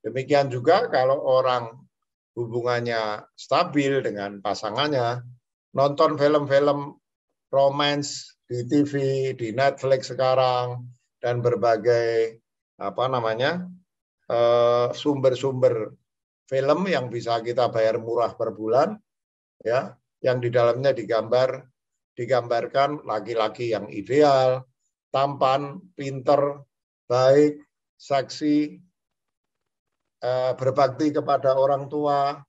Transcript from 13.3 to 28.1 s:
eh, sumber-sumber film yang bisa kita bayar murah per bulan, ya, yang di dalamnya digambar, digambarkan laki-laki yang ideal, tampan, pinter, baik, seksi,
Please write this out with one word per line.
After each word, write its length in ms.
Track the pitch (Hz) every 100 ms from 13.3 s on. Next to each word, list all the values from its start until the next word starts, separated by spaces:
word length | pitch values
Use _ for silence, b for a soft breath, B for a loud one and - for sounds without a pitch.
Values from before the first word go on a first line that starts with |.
| 110 135 175 180 - _ _ _ _ _
eh, 560 | 117 117 120 120 120 120 -
sumber-sumber 960 | 147 143 131 120 139 127 123 113 107 - _ _ _ _ _
film 400 | 135 135 151 196
yang 240 | 156 127
bisa 320 | 120 107 117
kita 240 | 113 120 120
bayar 320 | 113 110 113
murah 320 | 110 120 113
per 240 | - 113 104
bulan, 400 | 110 120 170 214 _ _ _ _ _ _
ya, 320 | 110 123 175 - _ _
yang 180 | 131 127
di 80 | 120
dalamnya 460 | 120 117 117 135 127
digambar, 680 | 101 113 107 120 131 131 - _ _ _ _ -
digambarkan 880 | 117 127 120 117 120 135 143 147
laki-laki 680 | - 107 101 113 107 110 120
yang 160 | 104 101
ideal, 720 | 104 98 135 147 135 131 127 131 _ _ _ _
tampan, 680 | 135 139 131 135 135 143 143 -
pinter, 720 | - 139 135 127 143 139 143 - _ _ _
baik, 560 | _ 123 131 143 151 147 _ _ _ _
seksi, 800 | -